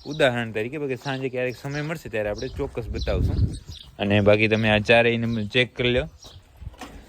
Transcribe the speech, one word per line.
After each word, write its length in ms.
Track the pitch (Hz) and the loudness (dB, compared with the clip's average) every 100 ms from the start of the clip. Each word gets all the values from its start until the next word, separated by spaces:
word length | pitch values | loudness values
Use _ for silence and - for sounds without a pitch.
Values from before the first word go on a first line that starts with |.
| - | -12
ઉદાહરણ 420 | 156 139 120 113 | 2 2 2 -4
તરીકે, 240 | 110 113 151 | -4 -6 -6
બાકી 220 | 143 123 | -6 -6
સાંજે 260 | 143 131 135 | -6 -6 -4
ક્યારેક 280 | 123 127 117 | -4 -4 -6
સમય 260 | 143 147 | -8 -6
મળશે 260 | 151 165 120 | -6 -8 -6
ત્યારે 220 | 110 104 | -4 -2
આપણે 180 | 104 127 - | -4 -6 -6
ચોક્કસ 320 | 139 - 113 | -6 -6 -6
બતાવશું. 500 | 110 110 98 - - - - - - - - | -6 -2 0 0 2 0 0 -12 -18 -18 -4
અને 180 | 101 104 | 2 4
બાકી 260 | 101 107 110 | 6 6 4
તમે 200 | 107 110 | 2 4
આ 100 | 107 | 2
ચારેયને 640 | 104 117 117 117 117 117 104 | 6 6 6 2 -2 -2 -2
ચેક 160 | 127 120 - | 0 0 0
કરી 180 | 123 123 | 0 0
લો. 80 | 156 - - - - - - - - - | -2 -8 -20 -20 -20 -18 -18 -16 -18 -18